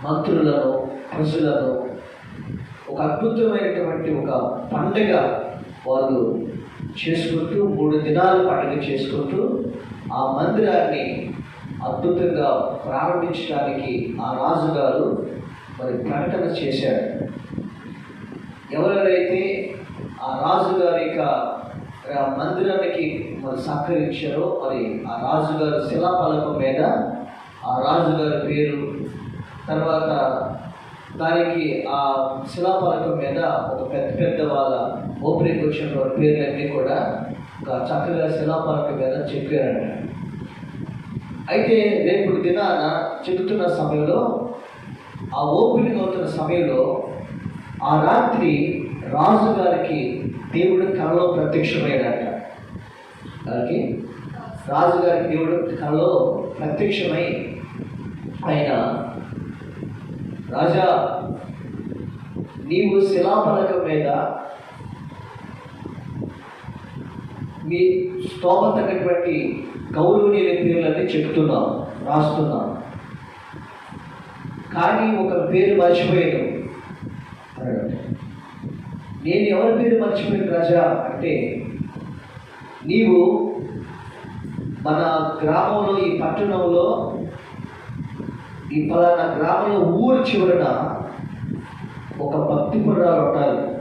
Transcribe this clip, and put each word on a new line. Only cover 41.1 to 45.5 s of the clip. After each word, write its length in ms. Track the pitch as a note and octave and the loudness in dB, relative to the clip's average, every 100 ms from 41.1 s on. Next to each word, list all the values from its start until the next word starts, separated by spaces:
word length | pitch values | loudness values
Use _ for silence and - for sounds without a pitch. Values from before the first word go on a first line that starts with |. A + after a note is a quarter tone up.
| - - - - | -10 -10 -12 -2
అయితే 260 | C5 - A3+ G#3 G#3+ - | 0 4 4 4 2 2
రేపు 240 | G3 G3 - F3 | 2 2 2 2
దినాన 360 | F3+ F#3+ E3+ D#3 D#3 - - F3 | 2 2 2 0 -2 -4 -6 -4
చెబుతున్న 380 | F#3 F#3 G#3+ F3 D#3+ | -2 0 0 0 0
సమయంలో, 420 | D3+ D3+ D3+ - A#3+ - A#3+ - - - - - - - - - | 0 0 2 2 2 0 -4 -8 -14 -18 -16 -16 -16 -12 -6 -2
ఆ 40 | C#3+ | 2